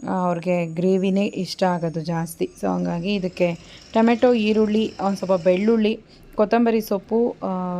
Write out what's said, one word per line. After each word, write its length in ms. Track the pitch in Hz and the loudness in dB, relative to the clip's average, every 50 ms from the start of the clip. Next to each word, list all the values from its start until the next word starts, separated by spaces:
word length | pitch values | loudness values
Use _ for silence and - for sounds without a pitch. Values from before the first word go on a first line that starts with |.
| - - | -8 -4
ಆ, 160 | 190 185 180 | -4 -2 0
ಅವ್ರಿಗೆ 400 | 180 175 170 170 180 180 175 170 | -2 -2 -2 -2 -2 0 0 -2
ಗ್ರೇವಿನೇ 600 | 165 160 165 175 185 190 190 185 196 190 196 202 | -4 -4 -2 0 2 2 2 2 2 0 0 0
ಇಷ್ಟ 380 | - - - 185 - - - 190 | -2 -2 -6 -6 -6 -4 0 0
ಆಗೋದು 380 | 185 180 170 165 165 151 170 | 0 0 0 -2 -4 -4 -6
ಜಾಸ್ತಿ. 480 | 156 165 165 165 165 165 - - 185 - - - | -6 -4 -4 -4 -4 -6 -6 -6 -8 -8 -8 -6
So 60 | - 190 | -4 -4
ಹಂಗಾಗಿ 480 | 180 180 180 175 170 170 165 196 208 | -2 -2 -2 -4 -4 -4 -4 -4 -4
ಇದಕ್ಕೆ 380 | 202 180 180 - - 180 175 170 - - - - - - - - | -4 -4 -6 -2 0 0 0 0 -4 -10 -20 -20 -20 -14 -4 0
ಟೊಮೆಟೊ, 400 | 226 226 233 240 220 - 254 247 | 2 4 4 4 4 4 4 4
ಈರುಳ್ಳಿ, 600 | 233 208 214 214 214 214 208 208 220 220 - - - 180 196 | 4 2 2 2 2 2 2 2 0 0 -2 -4 -4 -2 -2
ಒಂದು 100 | 196 190 | -2 -2
ಸ್ವಲ್ಪ 260 | - 180 196 185 160 | 0 0 0 2 4
ಬೆಳ್ಳುಳ್ಳಿ, 560 | 185 180 180 208 220 233 220 214 208 220 - - _ - - - - - | 2 2 4 4 2 2 4 2 0 0 -2 -8 _ -20 -20 -20 -12 -2
ಕೊತ್ತಂಬರಿ 460 | - 214 202 226 233 240 226 220 226 | -2 0 2 2 2 2 2 2 0
ಸೊಪ್ಪು, 540 | 214 - 208 190 190 - 220 226 233 240 - - - | 0 0 -4 -4 -4 -2 -2 0 0 0 -2 -6 -6
ಆ, 40 | 190 190 185 180 180 180 180 | -6 -4 -4 -4 -4 -4 -4